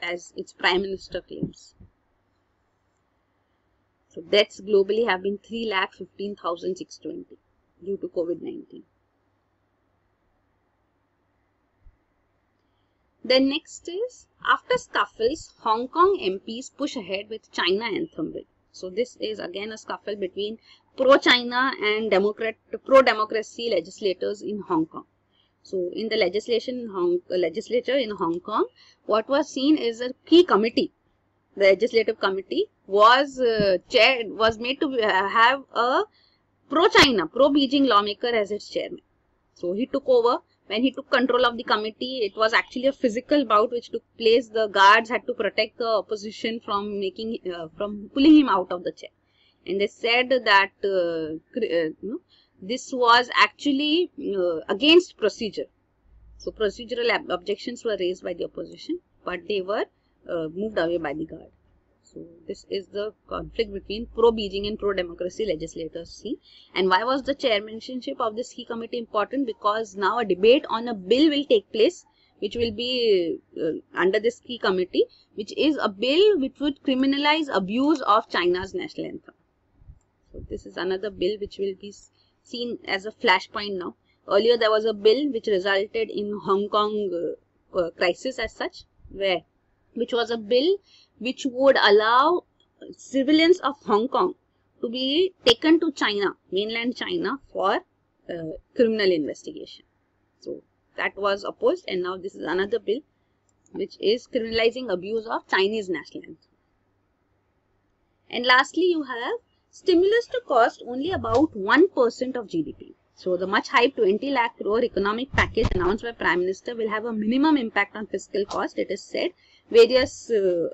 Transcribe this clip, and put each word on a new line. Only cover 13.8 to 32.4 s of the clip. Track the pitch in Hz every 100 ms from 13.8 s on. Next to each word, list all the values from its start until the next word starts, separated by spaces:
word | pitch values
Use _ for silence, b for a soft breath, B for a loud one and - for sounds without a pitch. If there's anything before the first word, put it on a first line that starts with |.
| -
is, | 359 494 - _ _ -
after | - - 494
scuffles, | - 262 202 - 226 320 - _
Hong | 226 220 254
Kong | 320 370 381
M | 196 190 -
Ps | 226 254
push | - 277 262
ahead | 180 190 214
with | 220 -
China | - 180 190 233
anthem | 180 160 - 160
bill. | 160 - _ _
So | - 185
this | 185 240 -
is | 214 208
again | 175 190 214
a | 220
scuffle | - 185 - 208
between | 185 190 208 220 b b _ -
pro-China | 262 277 330 247 240 247 269 -
and | 208 214 220
Democrat, | 190 202 - 220 - _ 220 -
pro-democracy | 269 254 220 214 220 220 - 233
legislators | 196 180 - 202 180 196 208
in | 190 208
Hong | 180 165 160
Kong. | 156 - _ _ _ _ _
So | - 190 175
in | - 220
the | 220
legislation | 180 202 233 233 - 247
in | 233
Hong, | 190 175 180 -
uh, | 185
legislature | 165 185 208 240 233 277
in | 220
Hong | 202 170 170
Kong, | - 226 453 b b b -
what | 214 220
was | 277 285
seen | 262 269 311
is | 233 226
a | 247 - -
key | 330 359
committee. | 202 220 - - _ _ _ _ _ _ 196
The | 196
legislative | 190 226 226 214 220
committee | 196 190